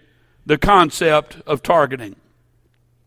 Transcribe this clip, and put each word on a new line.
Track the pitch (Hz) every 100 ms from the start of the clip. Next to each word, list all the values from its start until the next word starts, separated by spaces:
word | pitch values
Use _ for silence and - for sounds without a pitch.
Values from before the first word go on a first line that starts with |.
| _ _ _ _ -
the | 147
concept | 190 196 156 - 165 151 - - -
of | 143
targeting. | - 170 135 131 104 - _ _ _ _ _ _ _ _